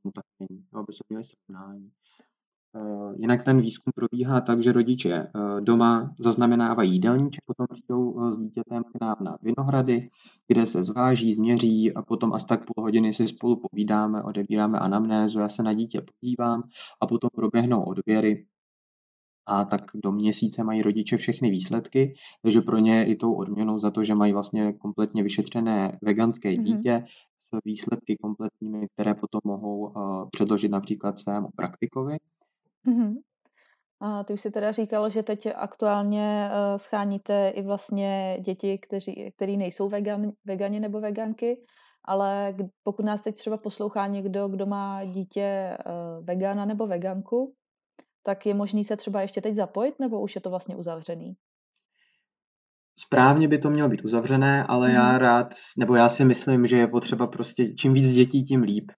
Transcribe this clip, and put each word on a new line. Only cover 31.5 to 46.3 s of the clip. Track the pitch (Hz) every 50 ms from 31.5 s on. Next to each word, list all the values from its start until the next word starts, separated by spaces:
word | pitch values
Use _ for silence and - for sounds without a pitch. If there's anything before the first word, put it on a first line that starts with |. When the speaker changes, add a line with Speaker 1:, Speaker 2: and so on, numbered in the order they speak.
| -
Speaker 1:
praktikovi. | - 95 90 90 _ 117 120 - 131 131 139 151 156 - _ _ _ _ _ _ _ _ _ _ _ _
Speaker 2:
Mhm. | 254 240 240 233 208 220 277 - _ _ _ _ _ _ _ _ _ _ _ _ _ _ _
A | 202 208 208 202 202
ty | 202 208
už | 202
jsi | - 214
teda | 208 220 208 214
říkal, | 214 233 220 208 226 214 214 220
že | 202 220 214
teď | - 208 208 - 220 -
aktuálně, | - - 202 - - 226 208 202 202 202 202 208 208 208 208 208 208 208 202
eh, | 208 208 202 202 202 202
scháníte | - - - 208 202 202 196 196 - - 202 202 196 190
i | - 196
vlastně | 196 196 202 196 - - 208 196 196 196 196 196 190 190 185 185
děti, | 185 196 185 190 - 196 196
kteří, | 196 - - 208 196 190 - - - 202 202 -
který | _ 202 190 202
nejsou | 202 196 180 170 - 196 202
vegan-, | 208 208 208 208 208 202 208 208 208 _ _
vegani | 202 190 185 202 196 208 214
nebo | 214 208 202 214
veganky, | 214 208 208 220 220 220 220 220 233 233 247 240 _ _ _ _ _ _ _ _ _
ale | - 190 196 196 196 196 202 202 202 190
k-, | 190 190 185 - _ _
pokud | 202 202 - 208
nás | 214 208 208
teď | - 214 208
třeba | - - 214 214
poslouchá | 214 - 208 202 - 208 208 - 208 196
někdo, | 202 202 202 190 196 185 196 202
kdo | 196 196 190 196
má | 196 202 202 196 196 196 196 196
dítě, | 190 185 196 190 190 _ 202
eh, | 202 196 196 196 190 180 - - - - 170 170 170 170 165 165
vegana | 165 175